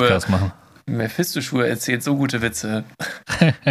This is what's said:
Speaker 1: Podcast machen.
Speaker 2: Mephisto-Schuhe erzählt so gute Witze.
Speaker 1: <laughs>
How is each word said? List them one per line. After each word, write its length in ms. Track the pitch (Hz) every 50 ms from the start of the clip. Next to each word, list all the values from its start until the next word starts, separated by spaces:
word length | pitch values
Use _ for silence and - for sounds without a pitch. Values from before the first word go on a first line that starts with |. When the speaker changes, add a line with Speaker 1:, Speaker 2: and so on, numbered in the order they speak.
| 123 117
Speaker 1:
Podcast 200 | 95 90 - -
machen. 240 | 95 92 98 95 - - _ _ _ - _
Speaker 2:
Mephisto-Schuhe 800 | 135 120 117 110 110 - - 175 - - 147 131 - 127 127 120
erzählt 360 | 117 120 110 - 131 127 123
so 140 | - 147 143
gute 240 | 139 139 135 - 113
Witze. 420 | 117 113 107 - - 107 107 110 - -
Speaker 1:
<laughs> 760 | - - - - - - - - - - 170 156 - - - 143